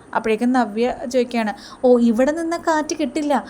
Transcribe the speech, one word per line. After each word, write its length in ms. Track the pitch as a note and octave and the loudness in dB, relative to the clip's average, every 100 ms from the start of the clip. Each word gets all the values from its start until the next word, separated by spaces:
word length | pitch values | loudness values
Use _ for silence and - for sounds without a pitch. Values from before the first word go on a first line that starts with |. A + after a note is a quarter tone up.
| - - | -8 -4
അപ്പോഴേക്കും 360 | A3+ A3 A#3+ | -2 0 2
നവ്യ 420 | C4 A3 G#3 A#3+ - B3+ | 0 0 -2 -2 -4 -4
ചോദിക്കുകയാണ്, 400 | B3+ B3 A#3+ G#3+ G3+ - - | -2 -2 -2 -4 -6 -14 0
"ഓ, 140 | B3+ B3 | 4 6
ഇവിടെ 320 | A#3 A3+ C4 | 4 4 2
നിന്ന് 260 | D#4+ E4 E4+ | 0 -2 -2
കാറ്റ് 380 | E4+ D#4 D4+ D#4+ | 0 0 0 -4
കിട്ടില്ല, 380 | C#4+ D#4 D4 C4 | -4 -2 0 0